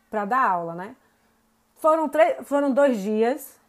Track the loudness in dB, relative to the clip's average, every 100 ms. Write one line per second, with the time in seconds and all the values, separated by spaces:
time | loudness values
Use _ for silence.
0 | _ -8 -2 0 0 -2 -6 -10 -14 -18
1 | _ _ _ _ _ _ _ _ 2 2
2 | 2 2 2 2 -2 -2 0 2 2 2
3 | -2 0 0 -2 -10 -20